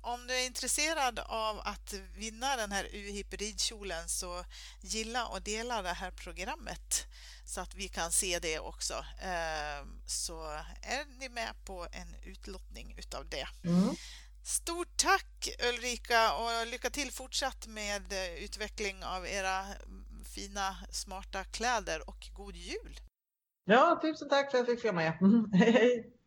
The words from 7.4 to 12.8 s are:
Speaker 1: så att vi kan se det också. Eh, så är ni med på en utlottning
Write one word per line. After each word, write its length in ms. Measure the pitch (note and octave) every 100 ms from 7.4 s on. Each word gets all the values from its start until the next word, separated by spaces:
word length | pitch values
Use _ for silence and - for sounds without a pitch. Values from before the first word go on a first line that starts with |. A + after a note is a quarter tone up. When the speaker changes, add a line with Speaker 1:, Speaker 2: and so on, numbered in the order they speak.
| -
Speaker 1:
så 160 | -
att 140 | F3+ F3+
vi 120 | F#3+
kan 240 | - E3+
se 280 | - G3 F3
det 180 | E3+ D#3
också. 340 | - - - A#2+ - -
Eh, 640 | F#3+ F3 E3 D#3 D3 C#3+ C#3 - -
så 380 | - - D#3+ D#3+ D3+ D#3+ -
är 380 | - B3+ D4 B3+
ni 100 | C4
med 360 | A#3+ A3+ - -
på 220 | F#3 E3+
en 240 | - F3 D2+ -
utlottning 640 | F#2+ - F#2 - A#2